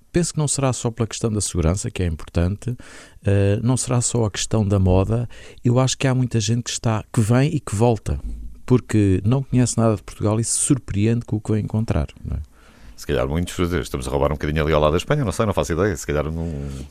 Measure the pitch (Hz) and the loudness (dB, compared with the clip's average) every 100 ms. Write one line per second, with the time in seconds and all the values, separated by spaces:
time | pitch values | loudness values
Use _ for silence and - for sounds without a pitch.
0 | _ 175 170 - 147 - 135 123 120 113 | _ -2 0 0 -2 0 0 0 -2 -2
1 | 113 - 120 107 - 87 80 95 - - | -4 -2 -2 0 -2 0 2 0 -2 -2
2 | 90 80 - - 87 98 - 123 - - | -2 -4 -4 0 0 0 -6 -8 -10 -20
3 | - - 104 101 98 101 117 127 - 123 | -20 -6 0 2 4 2 2 0 0 0
4 | 117 120 107 - - 110 98 101 95 92 | 0 0 0 -2 0 2 4 4 6 4
5 | 98 117 120 - - - 123 120 131 - | 4 0 -4 -10 -20 -4 2 4 2 2
6 | 135 127 123 117 107 120 - - 113 107 | 0 2 2 0 0 -2 -2 -4 -2 -2
7 | - - 107 123 143 160 - 98 120 113 | -2 0 2 4 4 0 -4 0 2 2
8 | - 69 - - - - - 123 - 110 | -2 -4 -6 -8 -10 -10 2 2 4 2
9 | 101 92 98 135 135 123 127 - 113 104 | 4 4 2 0 2 2 2 2 2 2
10 | - - 104 107 113 - - 139 - 95 | -4 -4 0 0 0 -2 0 0 0 0
11 | 107 117 - 107 - 107 104 107 113 98 | 2 0 -2 -4 -2 -2 -2 -2 0 -2
12 | 69 - - 69 73 - - - - - | -2 -6 -8 -8 -8 -16 -20 -20 -20 -14
13 | - 69 64 78 90 - 90 85 - 71 | -4 -2 0 -2 -2 -2 -2 -2 -4 -6
14 | 64 67 71 73 76 76 76 76 76 82 | -4 0 0 0 -2 0 2 4 4 2
15 | - 147 135 - 113 90 76 80 104 80 | 0 -2 0 -2 0 0 -2 0 0 -2
16 | - 73 71 82 85 73 71 67 71 | -2 -2 -2 -4 -6 -6 -8 -10 -14